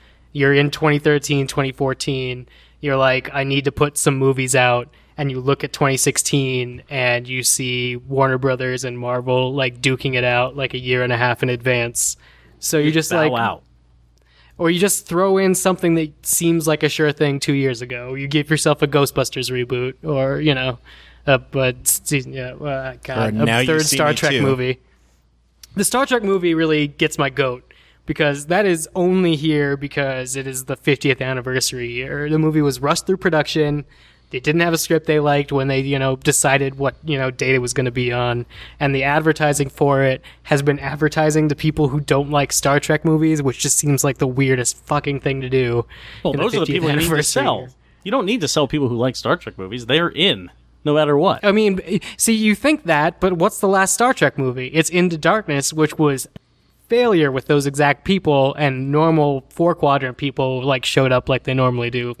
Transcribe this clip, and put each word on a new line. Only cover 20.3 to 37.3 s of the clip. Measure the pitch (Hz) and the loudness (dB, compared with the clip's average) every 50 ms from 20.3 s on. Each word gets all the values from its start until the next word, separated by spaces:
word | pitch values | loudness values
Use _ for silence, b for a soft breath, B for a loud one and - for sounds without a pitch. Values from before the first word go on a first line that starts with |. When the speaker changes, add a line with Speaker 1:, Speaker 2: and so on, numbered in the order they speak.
| 139 143 | -2 0
Speaker 1:
you | 151 156 143 | 0 0 0
know, | 127 131 131 123 123 B B B B B B B B B | 0 -2 -4 -4 -6 B B B B B B B B B
a, | 143 139 127 | 2 2 2
but, | 127 - - 139 131 127 123 127 113 - - - - - | 2 -2 -4 -2 0 0 -2 -2 -2 -2 -2 -2 -2 -4
yeah, | 151 139 127 131 131 135 127 127 127 | -4 -4 -4 -6 -10 -12 -12 -12 -12
uh, | 139 147 147 135 135 131 131 123 120 - | -10 -8 -8 -6 -6 -8 -10 -12 -12 -12
God, | - 131 113 113 110 | -8 -4 -2 -2 -2
Speaker 3:
Or | 107 110 113 | 0 0 0
Now | 113 113 120 | 2 2 2
Speaker 1:
a | 127 | 2
Speaker 3:
You | |
Speaker 1:
third | 131 160 156 156 | 2 2 2 2
Speaker 3:
See | 147 - | 0 0
Speaker 1:
Star | 139 156 147 | 2 2 2
Speaker 3:
Me | 151 | 0
Speaker 1:
Trek | - - 151 139 | 0 0 0 0
Speaker 3:
Too. | 123 104 | 2 2
Speaker 1:
movie. | 135 135 127 127 127 127 - _ _ _ _ _ _ _ _ _ _ _ _ _ _ _ _ - - - | 0 0 0 -2 -4 -4 -6 _ _ _ _ _ _ _ _ _ _ _ _ _ _ _ _ -20 -12 -6
The | 185 202 | -4 -2
Star | - - 247 269 | 0 0 0 0
Trek | - 262 240 214 | 0 0 0 0
movie | 196 196 190 175 175 165 | 0 0 0 0 0 0
really | 160 165 156 156 151 147 147 | 2 2 2 2 0 0 -2
gets | 143 - 160 151 - | -2 -2 -2 -2 0
my | - 147 139 | -2 -2 -2
goat, | 131 131 139 131 123 127 - _ b b b b b b _ | 0 -2 -2 -2 -2 -6 -12 _ b b b b b b _
because | - 151 - 160 147 143 143 147 | -8 -2 0 0 0 0 -2 -4
that | 147 175 190 214 | -2 0 0 2
is | 196 175 160 156 - - | 2 0 0 -2 -6 -2
only | 185 175 180 185 190 185 170 165 | 0 0 2 2 2 2 2 0
here | 143 147 160 151 147 143 143 139 | 0 0 0 0 0 0 0 -2
because | 135 139 139 - 151 139 135 135 131 127 127 131 | -4 -6 -6 -4 -4 -4 -4 -4 -6 -8 -8 -8
it | 139 131 | -8 -8
is | 135 131 127 131 | -8 -10 -10 -8
the | - 139 | -8 -10
fiftieth | - - - 143 - - 147 131 - 131 | -4 0 0 0 2 2 0 0 0 -2
anniversary | 131 131 131 120 131 127 127 - - - 127 120 120 | -4 -4 -4 -4 -4 -2 -2 -2 -2 -4 -6 -8 -8
year. | 120 123 127 139 147 143 147 151 | -8 -8 -8 -6 -6 -6 -4 -2
The | 156 160 | 0 2
movie | 156 156 156 156 147 | 2 2 2 2 2
was | 143 131 123 | 2 0 0
rushed | 131 143 165 170 - | -2 -2 -2 -2 0
through | - 190 185 | -2 -2 -2
production. | - 185 165 156 147 - - 160 151 147 147 147 139 b b b b b b b b b | 0 0 0 0 0 0 0 0 0 0 0 -4 -6 b b b b b b b b b
They | - 135 | -12 -4
didn't | 123 151 151 170 | -2 0 2 2
have | 170 170 165 | 2 2 0
a | 160 | 0
script | - - 165 160 156 | 0 0 0 0 2
they | - 156 151 | 2 0 2
liked | 147 147 143 143 143 139 | 2 2 2 0 0 0
when | 143 139 135 | -2 -2 0
they, | 139 135 135 | 0 0 0
you | 135 139 139 135 | 0 0 -2 0
know, | 135 135 135 | 0 0 -2
decided | 131 - 156 143 - - 143 135 139 139 135 135 135 | 0 0 0 0 2 2 2 2 2 2 -2 -2 -2
what, | 139 135 - - - | -2 -2 -2 -4 -6
you | 156 151 135 | -4 -4 -2
know, | 131 131 | -2 -4